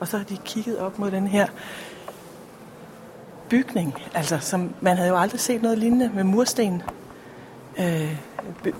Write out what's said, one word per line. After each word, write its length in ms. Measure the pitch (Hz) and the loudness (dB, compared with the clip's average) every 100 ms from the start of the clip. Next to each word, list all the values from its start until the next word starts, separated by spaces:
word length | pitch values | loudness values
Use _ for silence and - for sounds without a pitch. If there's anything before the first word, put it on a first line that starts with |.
Og 80 | 175 | -4
så 80 | 208 | -2
har 80 | |
de 120 | 202 190 | -4 -8
kigget 340 | - 226 233 220 | -6 -4 -2 -2
op 200 | 190 202 | -2 -2
mod 120 | 202 | -2
den 160 | 190 196 | 0 4
her 200 | 202 196 - - - - - - - - - - - - - - - - - - - - | 4 4 0 -12 -12 -14 -14 -14 -16 -16 -18 -18 -18 -18 -18 -18 -18 -18 -18 -18 -16 2
bygning, 460 | 240 - 202 160 - - | 2 4 0 0 -4 -4
altså, 240 | 170 147 151 | -2 0 0
som 360 | - 190 175 - | 0 -2 -2 0
man 160 | 180 180 | 2 4
havde 120 | 180 | 4
jo 80 | 180 | 4
aldrig 240 | 202 240 | 4 2
set 220 | - 233 | 0 2
noget 160 | 226 220 | 2 4
lignende 320 | 233 247 240 | 4 6 4
med 100 | 196 | 4
mursten, 580 | 190 214 254 - 202 175 - - - - - - - - - - | 4 6 4 4 2 0 -4 -10 -14 -18 -18 -18 -18 -18 -10 -2
øh, 380 | 175 165 151 147 - - - 170 | 0 2 0 -4 -8 -10 -10 -4
by-, 120 | - | -4